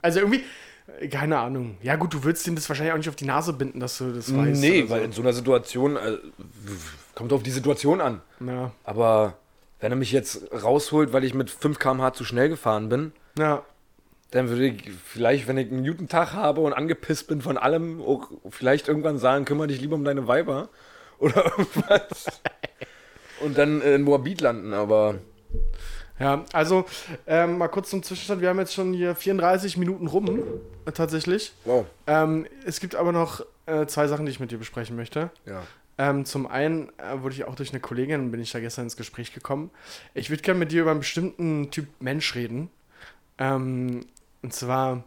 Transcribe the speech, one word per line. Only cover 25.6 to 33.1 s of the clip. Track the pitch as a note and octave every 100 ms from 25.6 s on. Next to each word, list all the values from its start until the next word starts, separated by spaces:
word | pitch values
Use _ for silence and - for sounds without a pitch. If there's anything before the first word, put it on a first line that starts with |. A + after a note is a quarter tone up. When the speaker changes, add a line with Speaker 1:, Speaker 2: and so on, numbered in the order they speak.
| - - - - - -
Speaker 1:
Ja, | C#3 C#3+ D#3+
also, | E3+ D#3 F#3 F3+ - - D#3+ -
ähm, | D#3+ E3+ F3
mal | E3
kurz | G3 F#3+
zum | G3
Zwischenstand. | - F#3 - G3+
Wir | F3+
haben | F#3
jetzt | F#3
schon | - F#3
hier | F#3 F3 F3
vierunddreißig | - G3 E3+ F#3 F#3+ F3
Minuten | F3 F#3 E3+
rum, | E3 G3+ A3 - - - - -
äh, |
tatsächlich. | - E3 D#3 D#3+ F3+ - - -
Speaker 2:
Wow. | B2 F#2+ - -
Speaker 1:
Ähm, | D3+ D#3 D#3+ D#3 C#3 C3+
es | E3
gibt | F#3 -
aber | E3+